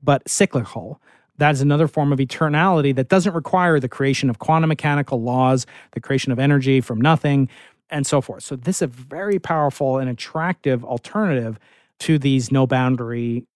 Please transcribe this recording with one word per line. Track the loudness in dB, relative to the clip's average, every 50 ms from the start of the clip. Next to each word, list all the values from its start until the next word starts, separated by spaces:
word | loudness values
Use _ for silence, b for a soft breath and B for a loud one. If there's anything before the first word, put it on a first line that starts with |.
| 2
but | 2 0 0 _
cyclical. | -6 0 0 0 0 0 -4 -6 -4 -10 -14 -12 -14 -16 _ b b b b b b b
That | 0 2 2 2
is | 4
another | 2 2 4 4 2
form | 0 0 0 0 0
of | 2 0
eternality | 0 -4 -2 -2 -2 0 2 2 2 2 2 2 2 2 0
that | 0 0 2
doesn't | 2 2 2 0 -2
require | -4 -6 -2 0 0 2 4 2 2
the | 0 -2
creation | -4 -2 -2 0 0 0 0 -2
of | -2 -2
quantum | 0 0 2 2 2 2
mechanical | 0 -2 -2 0 0 0 -2 -2 -4 -4
laws, | -2 -2 0 2 2 4 2 2 0 B B B B B B
the | -12
creation | -6 -2 -2 -2 0 -2 -2
of | 0
energy | 2 2 2 2 2 2 2 2
from | 2 0 -2 0
nothing, | 2 2 2 2 2 0 2 2 0 0 B B B B B B B _
and | -6 -6 -4
so | 0 0 -2 -2
forth. | -2 -10 -14 -12
So | -12 -12
this | -8 -6 -6 -4
is | -2 -4
a |
very | -6 -6 -12 -18 -14 -12 -8 -4 -2 -2 -2
powerful | -2 -2 -2 0 0 0 0 0 -2 0 0 0
and | -2 -4
attractive | -6 -8 -10 -10 -6 -4 -2 -2 -4 _ _ -2 -2 -2 -2
alternative | -6 -8 -8 _ -6 -4 -2 0 0 0 0 -2 -4 -8 -10 b b b b b b b _
to | 0 2 2 2
these | 4 2 2 2 0 2
no | 2 2 2
boundary | 2 2 0 2 2 0 0 -2 -6 -6 -4 -4 -2 -4 -4 -6 _ _